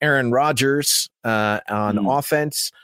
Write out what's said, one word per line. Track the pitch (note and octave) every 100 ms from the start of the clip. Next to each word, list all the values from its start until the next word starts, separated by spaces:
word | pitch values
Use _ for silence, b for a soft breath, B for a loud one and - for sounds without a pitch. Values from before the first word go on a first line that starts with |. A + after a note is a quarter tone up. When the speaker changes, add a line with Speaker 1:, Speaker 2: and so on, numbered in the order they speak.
Speaker 1:
Aaron | D3+ C#3 B2
Rodgers, | B2 D3 C3 C3+ C#3+ C#3+ - - _
uh, | A#2 A2 G#2+ G#2 -
on | G#2 G#2 G#2
Speaker 2:
Hmm. | G2+
Speaker 1:
offense. | C#3 C#3+ D3+ D3+ - - b